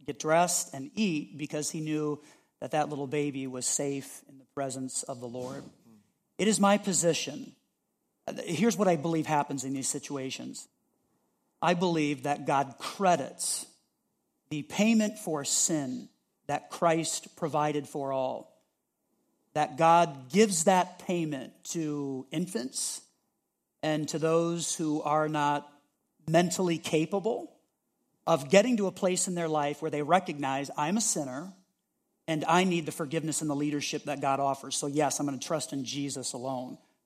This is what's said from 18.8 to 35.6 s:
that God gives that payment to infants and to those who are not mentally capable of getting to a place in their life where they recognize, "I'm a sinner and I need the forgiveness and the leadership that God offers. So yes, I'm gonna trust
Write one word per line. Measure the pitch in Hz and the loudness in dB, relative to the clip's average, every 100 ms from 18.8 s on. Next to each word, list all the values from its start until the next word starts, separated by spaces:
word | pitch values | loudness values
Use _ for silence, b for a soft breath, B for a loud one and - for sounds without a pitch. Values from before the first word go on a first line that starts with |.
| _ _ _ _ _ _ _ | _ _ _ _ _ _ _
that | 151 147 135 | -2 0 4
God | 165 170 170 139 127 | 8 8 6 0 0
gives | 190 220 170 | 4 6 6
that | - 185 180 - | 6 6 4 -4
payment | - 175 160 135 - - | -4 -2 -2 -4 -8 -14
to | - 170 151 147 139 135 - | -8 -4 -4 -2 -4 -6 -6
infants | 156 180 226 254 - - - - _ _ _ _ _ _ - | -4 -4 -4 -6 -6 -6 -8 -14 _ _ _ _ _ _ -4
and | 156 151 147 | -2 0 -2
to | 160 | 0
those | 160 165 170 170 - | 2 4 2 -2 -4
who | - 156 151 | -2 -2 0
are | 147 151 156 | 2 2 2
not | 151 147 143 - _ _ _ _ _ - | 2 2 0 -4 _ _ _ _ _ 2
mentally | 160 175 - 185 165 | 4 4 2 0 0
capable | - 156 160 196 208 - 339 _ _ _ _ _ _ _ - | 2 2 2 0 -2 -4 -6 _ _ _ _ _ _ _ 0
of | 165 139 | 0 6
getting | 190 233 233 | 6 6 2
to | 190 | 0
a | |
place | 180 190 180 - | 0 0 0 -2
in | |
their | 175 165 | -2 0
life | 151 147 147 | 0 0 -2
where | 160 | -4
they | 147 | -2
recognize, | 147 180 190 147 135 135 139 - | 4 4 4 -4 -2 -2 -4 -2
"I'm | 151 214 | 0 2
a | |
sinner | 214 180 135 127 185 - _ _ _ _ _ _ - | 0 -2 -4 -8 -12 -18 _ _ _ _ _ _ -4
and | 156 | -2
I | 143 170 | 4 4
need | 190 170 156 | 4 2 -2
the | |
forgiveness | - 151 160 156 143 | -6 -4 -2 -2 -4
and | 156 | -2
the | 143 | -2
leadership | 147 147 - 147 | 0 -2 -4 -6
that | 147 139 | -6 -2
God | 139 135 | 0 2
offers. | 139 135 135 - | 0 -2 -4 -4
So | 147 | -2
yes, | 143 143 135 | 2 2 0
I'm | 143 | -4
gonna | 131 | -4
trust | - 160 | -4 -4